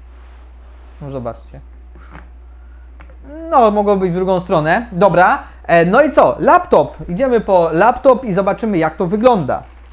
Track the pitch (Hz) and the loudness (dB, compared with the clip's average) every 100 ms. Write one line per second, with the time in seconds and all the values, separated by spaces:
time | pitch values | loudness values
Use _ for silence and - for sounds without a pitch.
0 | - - - - - - - - - - | -20 -20 -20 -20 -20 -20 -20 -20 -20 -18
1 | 143 135 117 113 - 135 - - - - | -14 -12 -12 -14 -18 -20 -20 -20 -20 -20
2 | - - - - - - - - - - | -20 -20 -20 -20 -20 -20 -20 -20 -20 -20
3 | - - 269 302 330 302 226 208 202 202 | -20 -20 -20 -16 -2 2 2 2 0 0
4 | 185 175 185 185 180 180 151 185 233 175 | -2 -2 -2 -2 -2 -2 0 -2 -4 0
5 | 202 170 185 277 - - - 170 170 220 | 2 4 2 0 -6 -12 0 2 2 2
6 | 302 302 175 120 196 349 - 190 147 - | 2 2 2 2 2 2 2 0 0 -6
7 | 156 175 269 240 208 190 165 160 214 247 | -10 -4 -2 -2 0 0 2 2 0 2
8 | 277 240 240 185 196 190 226 190 156 160 | 2 2 0 -4 -2 -2 -2 -2 -2 -4
9 | 185 208 247 226 135 107 - - - | -4 0 2 2 -2 -6 -10 -20 -20